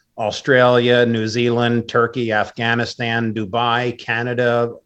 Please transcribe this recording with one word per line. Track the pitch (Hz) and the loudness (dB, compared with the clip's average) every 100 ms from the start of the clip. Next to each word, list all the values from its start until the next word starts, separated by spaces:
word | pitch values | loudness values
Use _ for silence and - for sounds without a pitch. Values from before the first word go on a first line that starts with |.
| _ - | _ -6
Australia, | 107 - - 127 123 123 120 123 120 | -6 -4 2 4 6 4 4 4 2
New | 117 110 | 0 -2
Zealand, | 117 120 117 120 120 117 | 0 0 2 0 0 0
Turkey, | 120 117 127 113 | 0 0 -2 -2
Afghanistan, | 107 101 - 117 117 113 - 117 117 113 | -2 -2 -4 -2 -2 -4 -6 -4 -2 -2
Dubai, | 110 101 117 120 120 123 120 | -4 -4 -2 0 0 -2 -6
Canada, | - 113 117 120 120 120 117 - | -6 -4 -4 -2 0 0 -2 -6